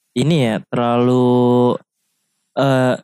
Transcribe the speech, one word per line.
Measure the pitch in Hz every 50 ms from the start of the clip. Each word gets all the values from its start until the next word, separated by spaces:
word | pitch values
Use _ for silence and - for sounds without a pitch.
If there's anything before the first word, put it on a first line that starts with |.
| _ _ -
ini | 123 131 151 175 151 127
ya, | 113 107 - -
terlalu, | _ 143 127 120 120 120 120 123 123 127 127 123 123 123 123 123 123 123 123 123 123 - - _ _ _ _ _ _ _ _ _ _ _ _ _ _ -
eh, | 127 139 139 131 131 127 127 - -